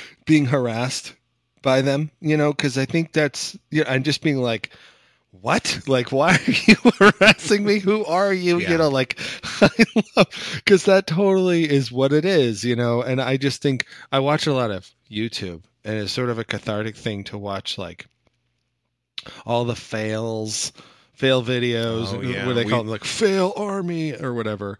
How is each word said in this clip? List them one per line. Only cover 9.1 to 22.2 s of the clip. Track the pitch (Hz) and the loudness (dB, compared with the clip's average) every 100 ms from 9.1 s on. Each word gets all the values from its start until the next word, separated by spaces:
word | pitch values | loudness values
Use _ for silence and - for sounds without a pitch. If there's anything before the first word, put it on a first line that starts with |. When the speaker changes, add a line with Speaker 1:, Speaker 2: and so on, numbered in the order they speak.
| - - - | -4 -10 -12
Speaker 1:
<laughs> | - - | -12 2
I | 202 - 220 226 - 233 | 4 4 2 2 0 2
love, | 185 - - - | 2 0 -10 -6
'cause | - 190 196 | 4 4 6
that | 190 190 | 4 2
totally | 160 202 190 185 170 151 | 0 2 2 2 2 2
is | 139 120 | 2 0
what | 127 135 | 0 2
it | 151 | 2
is, | 185 175 120 98 | 2 2 2 0
you | 120 | -2
know, | 120 120 117 | 0 0 0
and | 123 131 | -2 -2
I | 127 135 | -2 -2
just | 135 - | -2 -2
think, | 143 127 - - - | -2 -4 -8 -18 -6
I | 135 | -2
watch | 139 156 156 | 0 -2 -2
a | |
lot | 131 117 | -2 -4
of | 95 - _ _ | -6 -12 _ _
YouTube, | 107 113 - 95 82 - _ | -8 -6 -6 -10 -12 -18 _
and | 107 107 | -8 -6
it's | 101 | -6
sort | - 123 | -4 -4
of | 117 | -4
a | |
cathartic | 110 104 - 107 110 - | -6 -6 -4 -6 -6 -8
thing | 113 101 | -8 -8
to | 98 104 | -10 -12
watch, | 101 98 - - | -10 -8 -8 -10
like, | 87 90 - _ _ _ _ _ _ _ _ _ _ - - - | -12 -14 -20 _ _ _ _ _ _ _ _ _ _ -18 -18 -16
all | - 120 | -4 -2
the | 120 113 | -2 -6
fails | - 110 110 110 113 110 110 - - - - _ _ - | -8 -6 -6 -6 -6 -6 -6 -6 -8 -12 -20 _ _ -2
fail | 135 131 | 2 2
videos | 117 123 123 117 117 113 113 | 0 -2 -2 -2 -2 -4 -4
Speaker 2:
Oh, | |
Speaker 1:
where | - | -6